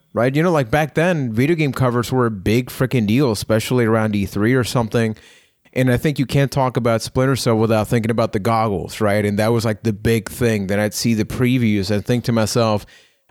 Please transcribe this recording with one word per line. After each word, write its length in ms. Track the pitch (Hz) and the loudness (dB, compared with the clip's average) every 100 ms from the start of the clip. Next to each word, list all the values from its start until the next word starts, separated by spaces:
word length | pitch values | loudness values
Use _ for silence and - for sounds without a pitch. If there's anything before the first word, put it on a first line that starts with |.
| _ | _
right? 220 | 104 120 139 | -2 0 0
You 80 | |
know, 80 | 175 | 0
like, 180 | 160 120 | 0 0
back 240 | 151 156 | 0 -2
then, 400 | - 170 170 127 | 0 0 0 -2
video 220 | 107 139 170 | 0 0 2
game 160 | 151 | 0
covers 400 | 120 131 120 113 | 0 0 0 0
were 160 | 131 120 | 0 0
a 40 | |
big 380 | 104 90 113 123 | -2 0 0 0
freaking 380 | - 131 127 104 | -2 -2 0 2
deal, 240 | 113 143 | 2 2
especially 540 | 107 - 110 - 127 113 | 0 0 -2 0 0 2
around 300 | 110 110 104 | 2 0 0
E 120 | 98 | -2
three 260 | 101 107 | 0 2
or 100 | 131 | 2
something. 520 | 120 131 113 120 113 107 - - _ _ _ | 0 -2 -2 0 -2 -4 -14 -20 _ _ _
And 160 | - 131 | -2 2
I 80 | 123 | 2
think 220 | 160 143 | 0 -2
you 80 | 131 | 0
can't 240 | 143 139 | 0 0
talk 260 | - 127 127 | 0 0 0
about 240 | 120 113 | 0 0
Splinter 340 | - - 131 127 | -2 -2 0 0
Cell 220 | - 110 | 0 2
without 300 | 110 110 104 | 2 2 2
thinking 240 | 123 110 | 0 0
about 220 | 117 113 | 0 -2
the 60 | 110 | -2
goggles, 600 | 98 113 110 95 78 - | 0 0 0 -2 -6 -2
right? 240 | 107 101 104 | 0 2 0
And 140 | 101 | 0
that 80 | 107 | 2
was, 180 | 117 113 | 2 0
like, 160 | 110 | -2
the 120 | 117 | -4
big 360 | 101 117 113 98 | -2 0 0 -2
thing. 380 | - 120 110 95 | -2 0 0 0
Then 120 | 101 | 0
I'd 140 | 104 | -2
see 220 | - 120 110 | -2 0 0
the 100 | 107 | -2
previews 640 | - 127 127 117 104 95 | -2 0 2 2 0 0
and 160 | 104 98 | -2 0
think 200 | 123 - | -2 0
to 60 | |
myself, 540 | 117 110 123 113 107 - - _ _ _ | 0 0 0 0 0 -4 -18 _ _ _